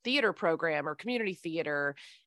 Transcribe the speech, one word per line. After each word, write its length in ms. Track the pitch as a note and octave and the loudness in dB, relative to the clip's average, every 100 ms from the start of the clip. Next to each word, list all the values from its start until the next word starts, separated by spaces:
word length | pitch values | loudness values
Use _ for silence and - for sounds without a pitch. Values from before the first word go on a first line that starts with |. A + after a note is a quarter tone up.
theater 280 | A#3+ C#4 A3 | 0 2 2
program 560 | F3 F#3 D#3+ E3 D3+ D3 | 2 2 2 2 0 -2
or 60 | |
community 400 | D3+ G#3 B3 G#3+ | -4 -2 -2 -2
theater, 600 | F#3 E3+ D#3+ D3+ D3 C#3+ C#3+ - - | -4 -6 -4 -2 0 -2 -4 -12 -20